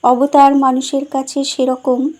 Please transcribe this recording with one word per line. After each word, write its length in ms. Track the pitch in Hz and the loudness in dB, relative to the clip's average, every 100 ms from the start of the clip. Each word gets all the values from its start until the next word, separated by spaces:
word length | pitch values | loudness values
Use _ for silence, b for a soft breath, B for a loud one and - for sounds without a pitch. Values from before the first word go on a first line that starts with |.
অবতার 540 | - 247 285 285 277 277 | 0 0 2 4 4 4
মানুষের 480 | 269 254 262 277 | 2 0 -2 -6
কাছে 400 | 285 269 269 285 | -4 -8 -6 -6
সেরকম 640 | 277 - 254 254 254 254 269 | -6 -2 -2 -2 -2 -2 -2